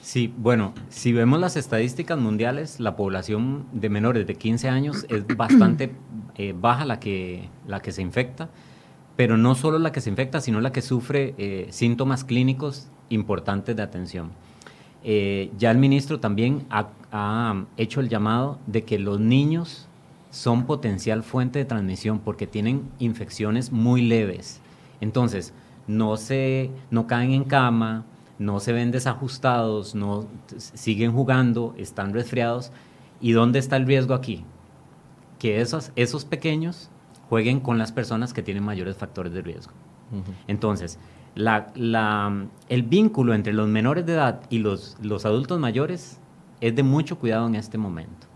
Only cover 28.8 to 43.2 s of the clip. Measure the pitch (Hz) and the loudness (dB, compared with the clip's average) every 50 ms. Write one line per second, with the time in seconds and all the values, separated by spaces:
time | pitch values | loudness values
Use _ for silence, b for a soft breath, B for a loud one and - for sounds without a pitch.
28.8 | 120 120 120 127 123 131 117 127 135 123 - - - 127 123 120 113 110 107 107 | 0 0 0 0 0 -2 -2 -2 -6 -8 -6 0 2 2 2 2 2 0 -2 -2
29.8 | 98 - - 104 101 101 101 104 110 104 - - - - - - - - - - | -4 -6 -6 -4 -2 -2 -2 -4 -6 -8 -14 -18 -18 -18 -18 -18 -18 -18 -18 -6
30.8 | - 113 107 101 117 117 113 131 135 117 127 127 127 120 113 120 117 117 - - | -2 -2 2 2 2 2 2 2 2 4 4 4 4 4 2 0 -2 -4 -6 -10
31.8 | 98 - - - 98 98 101 120 120 - 135 127 117 117 117 123 127 - B B | -12 -10 -6 -6 -6 -2 -2 -4 -4 -2 -2 0 0 0 -2 -4 -6 -10 B B
32.8 | B B B B B B B B - 117 113 117 117 120 120 139 131 131 139 131 | B B B B B B B B 2 4 6 6 6 6 4 2 2 2 0 0
33.8 | 131 131 139 135 127 123 131 127 131 120 101 85 - - - - - - - - | 4 4 4 2 4 2 0 -2 -2 -6 -8 -8 -10 -18 -20 -20 -20 -20 -20 -20
34.8 | - - - - - - - - - - - - - 113 104 107 120 117 - 160 | -20 -20 -20 -20 -20 -20 -20 -20 -20 -20 -14 -4 -2 0 2 2 0 0 -2 -6
35.8 | - - - 123 123 117 - 147 143 - - 139 - 160 156 156 160 170 175 - | -6 -6 0 0 0 0 0 -6 -6 -6 -8 -4 -2 -2 0 0 -2 -4 -6 -10
36.8 | - - - - - - - - - - 117 113 110 120 131 139 131 123 117 113 | -16 -20 -20 -20 -20 -20 -20 -20 -4 0 0 2 4 2 2 2 2 2 0 0
37.8 | 110 110 - 127 113 - 120 110 120 127 - 117 92 107 98 101 101 104 104 92 | 0 -2 -4 -6 -4 -2 -2 -4 -4 -4 -6 -8 -6 -4 -4 -4 -4 -4 -4 -4
38.8 | 90 92 98 - 104 - - 98 90 87 85 92 82 85 78 - - - - - | -6 -6 -6 -8 -10 -10 -8 -8 -8 -6 -8 -8 -8 -8 -12 -12 -16 -18 -20 -20
39.8 | - - - - - - 117 98 92 92 92 90 - - 101 101 113 107 101 85 | -20 -20 -20 -20 -16 -12 -10 -10 -10 -10 -12 -14 -6 -6 -4 0 0 0 0 -2
40.8 | 87 82 - B B B B B B B B - 107 113 110 104 104 - - 131 | -6 -10 -12 B B B B B B B B -2 2 2 2 2 0 -6 -8 -4
41.8 | 117 117 113 113 110 107 104 104 101 101 101 101 98 110 - - - - 123 127 | -2 0 2 2 2 2 0 0 0 -2 -2 -4 -6 -8 -12 -20 -6 -2 -2 -2
42.8 | 120 113 147 202 220 214 214 143 | 2 4 4 6 6 4 4 2